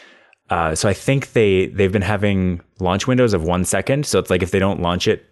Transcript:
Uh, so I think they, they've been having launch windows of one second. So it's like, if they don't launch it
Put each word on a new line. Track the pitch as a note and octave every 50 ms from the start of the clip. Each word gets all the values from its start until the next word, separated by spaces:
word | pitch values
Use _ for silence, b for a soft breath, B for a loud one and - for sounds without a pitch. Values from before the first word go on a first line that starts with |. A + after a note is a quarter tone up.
| B B B B B B B B _ -
Uh, | F2+ F2 E2 D#2+ D#2+
so | - - G#2
I | F#2+
think | - - - C#3 C#3 - - -
they, | B2 A2 G2+ F#2+ F#2 F#2
they've | - - F#2 G2 F#2
been | F#2+ G#2
having | F#2 F#2 G#2+ F#2+ G#2 G2+ G2 F#2+ F#2 F#2 F2 E2+ - _ _ -
launch | F#2+ F2+ F#2 G2+ -
windows | C3 B2+ B2+ B2+ A2+ G2+
of | F2 D#2+
one | F2 F2 F2+ F2+
second. | - - G2 - - C3+ D3 C#3+
So | - - F#2+
it's | F2 -
like, | F#2 F2+ F#2
if | E2+
they | - G2
don't | F#2+ G2 G2 -
launch | F2 E2+ F2 F#2 -
it | - G2 - - _